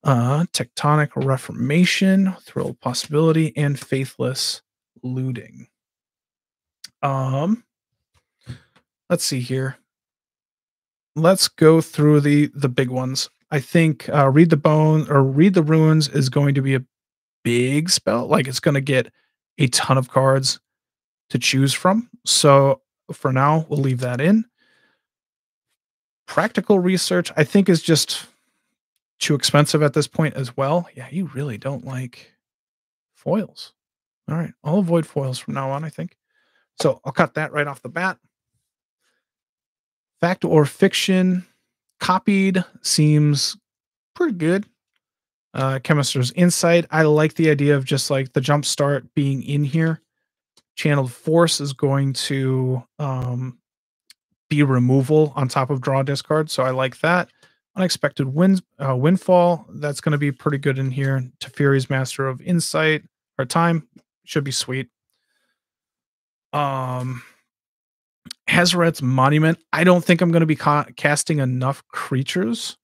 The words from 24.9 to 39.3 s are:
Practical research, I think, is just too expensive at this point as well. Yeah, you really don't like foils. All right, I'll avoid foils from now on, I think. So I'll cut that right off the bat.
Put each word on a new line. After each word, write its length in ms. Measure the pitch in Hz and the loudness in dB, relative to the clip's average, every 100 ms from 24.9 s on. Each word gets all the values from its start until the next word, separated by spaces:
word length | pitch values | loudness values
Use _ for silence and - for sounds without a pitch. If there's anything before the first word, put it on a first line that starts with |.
| _ _ _ _ _ _ _ _ _ _ _ _ _ - | _ _ _ _ _ _ _ _ _ _ _ _ _ -4
Practical 520 | - 202 - - 196 | -2 -2 -4 0 2
research, 500 | 180 185 - 180 170 - | 2 -2 -2 -4 -2 -2
I 80 | |
think, 240 | 151 202 196 | 2 2 4
is 160 | 165 | 2
just 420 | - 151 - - - _ _ _ _ _ _ _ _ _ | 2 0 0 -8 -12 _ _ _ _ _ _ _ _ _
too 160 | - 147 | -2 0
expensive 480 | - 147 147 151 | 2 2 4 2
at 100 | 151 | 2
this 140 | 151 143 | 0 -2
point 280 | - 156 - | -2 -2 -4
as 200 | 123 - | -10 -6
well. 320 | 135 175 170 - | -2 -2 -4 -16
Yeah, 120 | 123 | -10
you 180 | 165 170 | -8 -8
really 240 | 123 143 104 | -8 -8 -8
don't 280 | 135 139 135 | -8 -10 -10
like 460 | 131 127 - - _ _ _ _ _ _ _ _ | -10 -10 -16 -20 _ _ _ _ _ _ _ _
foils. 600 | _ - 196 185 - - _ _ _ _ _ - | _ -4 -4 -4 -12 -20 _ _ _ _ _ -8
All 60 | 156 | -6
right, 180 | 156 - | -6 -8
I'll 160 | 151 185 | -2 0
avoid 260 | 175 170 156 | 2 0 0
foils 340 | 147 135 127 | -6 -6 -8
from 160 | - 139 | -8 -8
now 160 | 135 | -6
on, 120 | 139 | -6
I 60 | 156 | -8
think. 280 | - 170 _ _ _ _ _ _ - | -12 -14 _ _ _ _ _ _ -4
So 200 | 156 - | -2 -2
I'll 80 | 139 | -6
cut 220 | - 160 | -2 -2
that 180 | - 156 | -2 -6
right 160 | 151 147 | -4 -6
off 140 | 139 | -8
the 80 | 131 | -12
bat. 280 | 165 185 - _ _ _ _ _ _ _ _ _ _ _ | -6 -6 -8 _ _ _ _ _ _ _ _ _ _ _